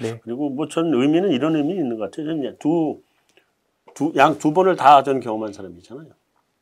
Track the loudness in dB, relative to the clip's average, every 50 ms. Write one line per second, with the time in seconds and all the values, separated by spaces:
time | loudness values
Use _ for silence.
0 | -10 -10 -10 -10 -12 -10 -8 -6 -6 -6 -4 -6 -8 -4 -4 -2 0 0 2 2
1 | 2 2 2 2 2 2 0 0 0 0 0 0 -2 -2 -2 -2 -4 -4 -4 -6
2 | -6 -8 -8 -10 -8 -6 -6 -6 -6 -8 -10 -4 -2 0 0 0 0 -2 -4 -8
3 | -14 _ _ _ _ _ _ _ _ _ _ _ _ _ _ _ _ -20 -8 -6
4 | -4 -2 2 4 4 4 4 0 -2 0 2 2 2 2 2 4 6 8 8 8
5 | 6 4 -2 -2 -2 -4 -6 -6 -6 -8 -10 -12 -16 -16 -18 -20 -20 _ -18 -18
6 | -18 -20 -20 _ _ _ _ _ _ _ _ _